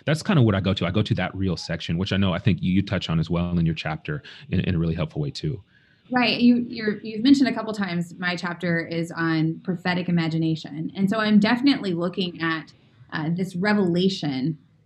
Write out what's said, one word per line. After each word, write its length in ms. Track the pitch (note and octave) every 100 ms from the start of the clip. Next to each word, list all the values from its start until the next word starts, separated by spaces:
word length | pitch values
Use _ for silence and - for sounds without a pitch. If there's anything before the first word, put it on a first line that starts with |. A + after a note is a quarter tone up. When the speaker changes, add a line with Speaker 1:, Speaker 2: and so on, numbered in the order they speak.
| -
Speaker 1:
that's 160 | D#3+
kind 160 | - E3+
of 80 | A2+
what 80 |
I 60 | F#2+
go 120 | F#2
to. 140 | F#2+ F2
I 40 |
go 120 | G#2+
to 120 | G#2 F#2
that 180 | F2+ F#2+
real 220 | F#2+ E2
section, 400 | - E2+ - E2+
which 160 | F#2
I 20 | F#2+
know 160 | F#2+
I 60 | E2+
think 240 | G#2 E2
you, 100 | F#2
you 80 | F#2+
touch 300 | G2 F#2 -
on 100 | E2
as 80 | D#2+
well 300 | E2+ F2 F2
in 80 | E2
your 80 |
chapter 480 | D#2+ D#2 D#2 - D2 - - -
in, 120 | F#2
in 140 | -
a 40 | E2+
really 160 | E2
helpful 260 | E2 D#2+ -
way 100 | D2
too. 320 | - D#2 - - _ _ _ -
Speaker 2:
Right. 300 | B3 A3+ F3+
You, 240 | A#3+ A#3+ -
you're, 320 | A#3 G#3+ G3+
you've 200 | A3 G#3+
mentioned 280 | C4 C#4+ A#3
a 20 |
couple 220 | A3 A3
times 400 | G#3 F#3+ E3+ E3 -
my 180 | F3+ F3
chapter 440 | F3+ E3+ F3 E3
is 320 | D#3+ E3+ E3+
on 480 | E3 E3 D#3+ D#3+ E3
prophetic 460 | - F3 F3+ F3 F3
imagination. 840 | E3+ E3 D#3+ D#3+ D#3+ - D3+ E3 -
And 140 | G3
so 80 | A3
I'm 200 | G#3+ G#3
definitely 540 | G#3+ A#3+ C#4+ C4 G3
looking 480 | E3 F3 F#3+ F3+ D#3
at, 320 | E3 D#3+ D3 - _ - -
uh, 160 | D#3+ D#3
this 260 | F3 F#3+
revelation 1040 | F3 G#3 G#3 F3+ F3 F#3 - D3+ C3 D#3+ D#3 _ _